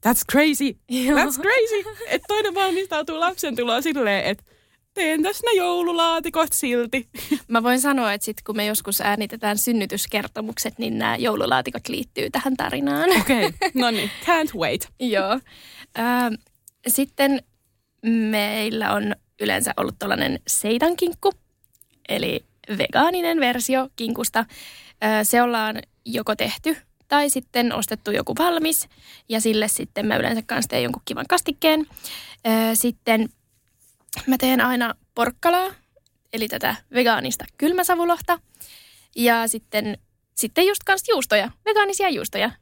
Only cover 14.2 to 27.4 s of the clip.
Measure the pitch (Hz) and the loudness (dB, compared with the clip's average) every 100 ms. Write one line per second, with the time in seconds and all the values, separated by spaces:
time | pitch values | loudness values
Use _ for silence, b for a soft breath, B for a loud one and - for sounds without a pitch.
14.2 | - 339 311 208 156 120 - _ 247 202 | 0 2 2 -2 -2 -2 -6 _ -2 0
15.2 | 190 247 - B B B B - 233 247 | 0 -2 -4 B B B B -4 0 2
16.2 | 247 220 _ _ - _ - 240 277 - | 0 -2 _ _ -20 _ -4 -2 -2 2
17.2 | 277 277 - _ _ _ _ _ 220 226 | 2 2 -4 _ _ _ _ _ 0 2
18.2 | 220 214 208 214 214 220 202 202 208 202 | 2 0 0 -2 -2 -2 0 0 -2 -6
19.2 | _ _ 208 190 - - 196 - 202 - | _ _ -2 0 0 -2 -4 -4 -2 0
20.2 | - - - - 208 240 311 349 339 339 | 0 -2 -4 -4 0 2 2 2 -2 0
21.2 | 392 - _ _ _ _ _ _ - - | -2 -2 _ _ _ _ _ _ -6 -4
22.2 | - - _ _ - 208 - - 302 359 | -2 -4 _ _ -10 -4 0 2 2 2
23.2 | 339 330 254 247 233 262 262 - 226 226 | 0 0 0 0 0 0 -2 -6 -6 -4
24.2 | 233 226 226 B B B B B 214 214 | -2 -2 -4 B B B B B 0 2
25.2 | 214 240 247 233 214 220 - _ - 233 | 2 4 4 2 -2 -6 -12 _ -8 -6
26.2 | 220 214 226 - - 320 _ _ _ 285 | -2 -2 -2 -2 -4 -4 _ _ _ 2
27.2 | 294 269 | 2 -2